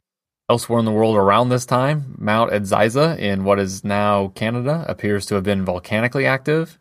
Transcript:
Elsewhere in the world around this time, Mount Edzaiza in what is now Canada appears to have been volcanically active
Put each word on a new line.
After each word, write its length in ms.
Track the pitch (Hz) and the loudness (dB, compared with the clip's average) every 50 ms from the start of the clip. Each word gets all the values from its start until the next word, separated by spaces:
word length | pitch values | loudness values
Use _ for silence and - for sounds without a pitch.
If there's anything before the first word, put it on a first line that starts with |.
| _ _ _ _ _ _ _ _ _ - | _ _ _ _ _ _ _ _ _ 0
Elsewhere 300 | 120 117 - - 117 117 | 0 0 0 0 0 0
in 60 | 113 | 0
the 80 | 110 | 2
world 240 | 107 110 110 110 110 | 2 2 2 4 4
around 320 | 104 98 98 101 110 123 123 | 4 4 6 4 4 4 2
this 180 | 127 123 - | 0 -2 -2
time, 480 | - 131 123 127 139 151 151 139 131 - | 0 0 0 2 0 0 -2 -4 -8 -10
Mount 360 | - 104 104 107 110 117 - | -6 -2 0 2 2 2 2
Edzaiza 680 | 98 104 101 95 104 104 104 113 110 139 151 165 165 - | 0 -2 0 0 2 2 2 2 2 2 2 0 0 -2
in 260 | - 101 98 95 95 | -2 -2 -2 0 0
what 140 | 98 101 98 | 2 2 2
is 260 | 98 95 95 101 - | 0 -2 -6 -8 -4
now 440 | 104 101 101 104 104 104 101 98 95 | -2 -2 0 2 2 2 0 0 -2
Canada 580 | - - 110 110 120 123 123 135 151 170 160 - | -4 -6 -4 -4 -4 -4 -4 -4 -4 -4 -4 -6
appears 380 | 95 - - 104 104 101 - | -6 -4 -2 -2 -2 -2 -2
to 80 | - 104 | -2 -2
have 100 | 98 92 | -2 0
been 200 | 104 101 98 95 | 0 -2 0 -2
volcanically 600 | 92 90 90 - - 107 107 113 123 - 143 135 | -2 -4 -6 -4 -4 -2 -2 -2 -2 -2 -2 0
active 540 | 131 131 131 - 151 151 160 165 - - _ | 0 0 -2 -2 -2 -2 -2 -2 -6 -10 _